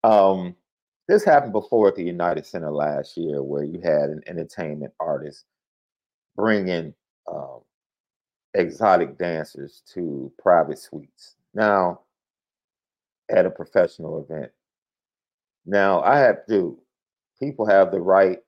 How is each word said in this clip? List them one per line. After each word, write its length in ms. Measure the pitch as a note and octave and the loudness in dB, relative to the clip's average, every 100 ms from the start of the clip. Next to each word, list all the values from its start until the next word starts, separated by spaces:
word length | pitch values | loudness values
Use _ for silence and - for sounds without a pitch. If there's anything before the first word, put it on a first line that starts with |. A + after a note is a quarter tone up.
Um, 540 | A2+ G#2+ G2 F#2+ F2+ F2 _ _ _ _ - | 6 6 6 2 -4 -12 _ _ _ _ 0
this 180 | G3+ | 2
happened 280 | G#3 D3 A#2+ | 4 2 2
before 340 | G#2+ - A#2 G#2 | -6 -2 4 4
at 80 | |
the 100 | F#2+ | 2
United 420 | F2 F2 F2 D#2 - | -8 -2 -2 -2 -8
Center 260 | F2+ D#2+ | -10 -8
last 440 | D2 D2+ D2 C#2+ - | -4 -4 -4 -8 -8
year 280 | D#2+ D2 | -6 -6
where 180 | C#2 C#2+ | -6 -6
you 180 | D2 D#2+ | -8 -8
had 300 | E2 D2+ C#2+ | -2 0 -2
an 120 | D2+ - | -6 -12
entertainment 640 | F2 D#2+ - D#2+ D2+ C#2+ _ | -12 -12 -10 -10 -10 -14 _
artist 460 | E2 C#2+ D2 C#2 _ _ _ _ _ _ _ _ _ | -8 -8 -8 -18 _ _ _ _ _ _ _ _ _
bringing, 600 | - G#2+ G#2 F#2 F2 D#2 - _ _ - | -4 0 0 -2 -6 -8 -16 _ _ -14
um, 300 | D#2+ C2+ B1+ _ _ _ _ _ _ _ _ _ | -14 -14 -18 _ _ _ _ _ _ _ _ _
exotic 640 | G2+ E2+ - A2 F2+ E2 - | -2 -2 0 2 4 2 -4
dancers 680 | F2 D#2+ D2+ - C#2+ _ _ | -6 -6 -8 -14 -18 _ _
to 380 | - E2+ C#2+ C2+ _ | -10 -10 -10 -12 _
private 440 | - E2+ D2+ D2 | 2 2 2 -6
suites. 560 | - D2+ C#2 _ - _ _ | -14 -20 -20 _ -20 _ _
Now, 460 | G2 G#2+ G2 F2+ F2 _ _ _ _ _ _ _ _ _ _ _ _ _ | -2 2 2 0 -4 _ _ _ _ _ _ _ _ _ _ _ _ _
at 160 | G2+ | 0
a 60 | F2+ | 0
professional 720 | - - - F2+ - D#2+ D#2+ | -2 -4 0 0 -2 -12 -10
event. 300 | D2 D#2 B1+ _ _ _ _ _ _ _ _ _ _ _ | -10 -12 -14 _ _ _ _ _ _ _ _ _ _ _
Now, 360 | E2 G2+ G2 F2+ | -4 0 2 2
I 180 | D2+ C#3 | 2 4
have 260 | B2+ G2 - | 4 2 0
to, 320 | G#2+ E2+ - _ _ _ _ _ _ | -2 -2 -8 _ _ _ _ _ _
people 260 | C#3 C#3 G#2+ | -10 -6 2
have 240 | G2 F#2 | 4 4
the 100 | F#2+ | 0
right 380 | F2 F#2+ F#2+ F2+ | 2 4 4 0